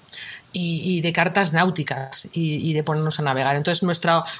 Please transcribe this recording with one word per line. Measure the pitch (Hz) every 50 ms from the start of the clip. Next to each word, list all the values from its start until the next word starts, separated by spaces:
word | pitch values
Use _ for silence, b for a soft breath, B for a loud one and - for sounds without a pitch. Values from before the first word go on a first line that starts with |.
| - B B B B B B B B - -
y, | 180 175 170 165 160 - 180 185 170
y |
de | 160 170
cartas | 165 170 165 180 170 202 196 165 147
náuticas | 160 180 185 175 - 147 - 135 131 135 135 - - - - -
y, | 165 165 156 151 147 - 160
y | 156
de | 151 151
ponernos | 165 156 151 156 156 151 -
a | 151
navegar. | 139 131 131 135 135 143
Entonces, | 147 147 175 - - -
nuestro | 180 170 160 - 175 165 165 165 B B B